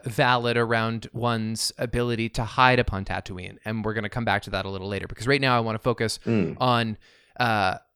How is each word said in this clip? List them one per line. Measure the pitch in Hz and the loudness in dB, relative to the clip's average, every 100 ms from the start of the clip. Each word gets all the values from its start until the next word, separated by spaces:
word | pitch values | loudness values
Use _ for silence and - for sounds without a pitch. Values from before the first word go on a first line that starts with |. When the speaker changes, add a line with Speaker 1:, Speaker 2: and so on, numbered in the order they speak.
| - | -2
Speaker 1:
valid | 113 131 123 120 117 | 0 4 4 2 2
around | 117 117 113 113 - | 2 2 0 -4 -6
one's | 120 120 113 110 113 - - | -4 -2 -2 -2 -4 -4 -4
ability | 123 120 120 117 113 | -4 -2 -2 -2 -2
to | - | -4
hide | 117 - 127 127 | -4 4 6 6
upon | 117 95 | 2 -2
Tatooine, | 98 92 - 92 92 98 107 | -4 -6 -8 -12 -12 -12 -8
and | 110 | -4
we're | 107 | -4
gonna | 107 104 | -4 -4
come | 127 | -4
back | 110 101 | 0 0
to | - | 0
that | 98 | -6
a | 98 | -6
little | 98 95 | -6 -6
later, | 98 95 | -6 -6
because | 113 113 | -6 0
right | 139 | 2
now | 135 123 | 4 2
I | |
wanna | 113 110 | 2 -2
focus | - 120 113 - | 0 0 0 -2
Speaker 2:
Mm. | - 113 82 - | 0 2 2 0
Speaker 1:
on, | 127 120 113 107 - _ _ - | 2 2 2 -6 -12 _ _ -2
uh, | 123 107 95 - _ | 0 2 2 0 _